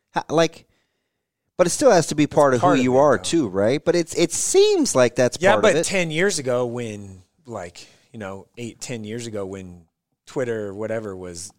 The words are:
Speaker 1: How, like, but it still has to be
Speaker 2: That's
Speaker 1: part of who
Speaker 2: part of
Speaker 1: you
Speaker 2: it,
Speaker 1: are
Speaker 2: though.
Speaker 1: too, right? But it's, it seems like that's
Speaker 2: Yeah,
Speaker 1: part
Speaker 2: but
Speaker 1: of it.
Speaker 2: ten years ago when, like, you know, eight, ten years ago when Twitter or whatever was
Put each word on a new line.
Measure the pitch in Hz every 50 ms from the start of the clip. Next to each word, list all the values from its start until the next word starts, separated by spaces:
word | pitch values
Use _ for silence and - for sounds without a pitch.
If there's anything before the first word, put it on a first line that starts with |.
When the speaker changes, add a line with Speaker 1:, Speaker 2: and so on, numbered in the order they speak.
| _ _
Speaker 1:
How, | - 175 - -
like, | 143 160 165 160 - - _ _ _ _ _ _ _ _ _ _ _ _ _ _ _ _ _ _ _
but | - -
it | 175
still | - - 302 254
has | 208 170 151 -
to | 165
be | 151 147
Speaker 2:
That's | - -
Speaker 1:
part | 165 147 139 127
of | 120
who | 143
Speaker 2:
part | 180 143 131
of | 123
Speaker 1:
you | 127 123
Speaker 2:
it, | 135
Speaker 1:
are | 147 147 -
Speaker 2:
though. | -
Speaker 1:
too, | - - 165 170 135 95
right? | 90 95 101 113 135 151
But | - 175 165
it's, | 175 165 - -
it | - 175 160
seems | - - - - - 381 403 427 415 349 269 - -
like | 131 123 120 -
that's | - 127 123 - -
Speaker 2:
Yeah, | 170 196
Speaker 1:
part | 214 214
Speaker 2:
but | 208 208
Speaker 1:
of | 156 160
it. | 170
Speaker 2:
ten | - 190 190 175 160
years | 151 156 185 202 185 151
ago | 131 131 120 123 127
when, | 120 117 123 120 110 107 104 101 98 95 92 _ _ _ _ _
like, | 123 113 101 87 90 - - - _ _ _ _ _
you | - 113
know, | 104 95 98 98 - _ _ -
eight, | 120 113 95 -
ten | - - 127 113 107
years | 104 110 120 117
ago | 117 104 104 98
when | 95 98 95 92 90 87 87 82 _ _ _ _ _ _ _ _
Twitter | - - 135 127 117 113 110 104 101
or | 95
whatever | 104 110 110 110 113 107 101 95
was | 92 92 90 87 85 85 - _